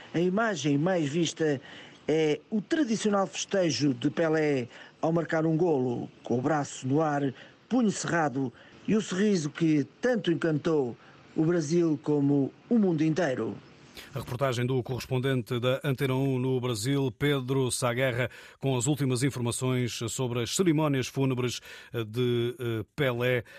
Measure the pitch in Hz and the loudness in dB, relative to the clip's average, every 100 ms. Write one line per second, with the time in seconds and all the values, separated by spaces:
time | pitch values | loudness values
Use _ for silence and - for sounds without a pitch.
0 | - 156 180 190 226 170 143 143 170 185 | -6 -2 0 2 0 0 0 2 2 2
1 | 143 165 160 - 160 135 - - - - | 0 0 -2 0 0 0 -6 -20 -20 -8
2 | - 160 156 147 - 220 - 320 247 214 | 0 2 2 0 -2 -6 -2 0 0 0
3 | 214 202 190 - - 196 175 117 143 120 | 0 0 0 -4 -4 0 0 2 0 0
4 | 147 160 165 156 151 135 117 - - - | -2 0 2 2 2 0 -2 -10 -20 -4
5 | 156 165 151 160 160 160 175 143 127 120 | 0 0 0 0 2 2 4 2 0 -2
6 | - - - 123 131 156 - - 131 143 | -6 -10 -4 -2 0 0 -2 -6 0 2
7 | 156 143 139 120 - - - 247 220 - | 2 2 -2 -4 -14 -20 -2 2 2 0
8 | - 165 151 127 131 - - - - 214 | -2 0 0 0 -4 -6 -20 -10 -2 0
9 | 170 185 214 185 147 - 165 151 135 - | 0 0 2 2 0 0 2 2 0 -2
10 | 247 240 175 156 170 151 170 156 123 - | -2 0 0 0 0 0 2 0 0 -6
11 | - - - - 160 175 143 175 165 147 | -16 -20 -8 0 2 2 2 2 2 0
12 | - 147 139 143 135 - - 240 190 160 | 0 2 4 2 0 -4 0 2 4 2
13 | 160 156 170 - 110 98 - - - - | 2 2 0 -2 -4 -8 -16 -20 -20 -20
14 | - 131 - 123 135 120 123 131 113 123 | -14 -12 -10 -2 -2 0 0 -2 -2 -8
15 | - 131 131 131 113 123 127 131 151 127 | -4 -2 0 -2 -2 -2 0 0 -2 -2
16 | 139 131 139 131 131 127 123 110 120 139 | -2 0 0 0 0 -2 -2 -2 -2 0
17 | 135 - 143 143 123 135 127 - 127 120 | -2 0 0 0 0 0 0 0 -2 0
18 | 131 120 120 - - - 139 127 123 147 | 0 0 -4 -6 -20 -6 -2 0 0 0
19 | 135 123 135 123 120 113 127 127 123 - | 0 0 0 0 -4 -2 -2 0 -2 -4
20 | 113 - 127 120 113 170 185 151 156 135 | -6 -4 -4 -2 -2 2 2 2 2 0
21 | 120 - 135 123 123 - - - - 120 | -2 -2 0 0 -2 -4 -12 -20 -10 -6
22 | 107 113 123 120 120 123 120 113 104 - | -4 -2 0 0 -2 -4 -4 -4 -6 -2
23 | 135 120 123 123 - | -2 0 0 0 -4